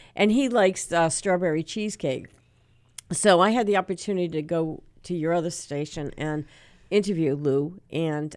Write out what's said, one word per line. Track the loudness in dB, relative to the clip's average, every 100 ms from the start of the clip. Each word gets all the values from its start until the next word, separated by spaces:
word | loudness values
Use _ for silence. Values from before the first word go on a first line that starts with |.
| -14 0
and | 2
he | 4 2
likes, | 4 4 2 -2
uh, | 2 2
strawberry | 0 -2 0 0 -2
cheesecake. | -4 -6 -6 -4 -4 -4 -8 _ _ _ _ _ _ -20 -8
So | 2 6 6
I | 6
had | 4 2
the | 0
opportunity | 0 -6 -4 -2 -2
to | -4
go | -2 -2 -2 -6 -16 _
to | -8
your | -4 0
other | 0 -2
station | -6 -8 -6 -6 -8 -10 -6
and | -4 -4 -8 -18 -20 _ 0
interview | 0 2 0 0 0
Lou, | 0 0 -2 -8 _
and, | -4 -2 -4 -6